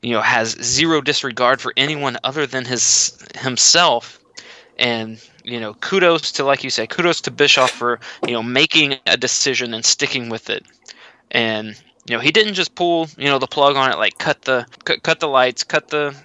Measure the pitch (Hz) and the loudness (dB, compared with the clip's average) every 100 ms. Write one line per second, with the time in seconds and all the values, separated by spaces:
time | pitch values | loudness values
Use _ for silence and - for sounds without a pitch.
0 | 120 113 107 120 113 - 117 131 165 156 | -4 0 2 2 0 -4 -2 0 2 2
1 | 139 143 135 117 123 127 127 131 143 151 | 0 -2 -2 0 2 2 -2 -2 -2 -2
2 | 135 120 131 147 139 131 123 120 - - | -4 -4 -4 -4 -4 -4 -4 -2 2 2
3 | - - - - 131 120 - 165 170 117 | 0 -6 -18 -8 -4 0 4 4 4 2
4 | - - _ - - - - - 123 113 | -4 -18 _ -20 -20 -20 -12 -4 -2 -2
5 | 110 113 - _ - 120 107 - - 190 | -6 -12 -20 _ -10 -8 -8 -8 -2 2
6 | 175 160 - - 139 135 135 - 110 - | 4 4 0 -2 0 0 -2 -4 -4 0
7 | 175 160 - 117 147 139 127 - 120 120 | 0 0 -2 2 4 4 4 0 -2 -4
8 | - - 117 117 117 131 156 156 143 135 | -8 -10 -4 -4 -2 0 2 2 2 0
9 | - 117 123 - 143 117 120 113 - - | -2 -2 0 0 0 -2 -4 -2 0 0
10 | 143 131 117 110 - 101 - _ - - | -2 -4 -6 -8 -6 -8 -10 _ -20 -20
11 | - _ - 120 113 107 107 104 _ _ | -20 _ -4 0 0 -2 -6 -12 _ _
12 | - 117 135 220 214 185 180 - 175 170 | -6 -2 2 2 2 0 -4 -2 0 0
13 | 160 - 143 139 131 151 143 139 131 85 | -2 -2 0 0 0 2 4 4 0 2
14 | 104 - 160 - - 127 113 - - - | -2 -2 -4 -2 0 -2 -2 -8 -4 -2
15 | - 160 156 131 127 120 - 151 - 151 | -2 -2 2 4 4 0 -2 -4 -2 -4
16 | 143 139 | -4 -8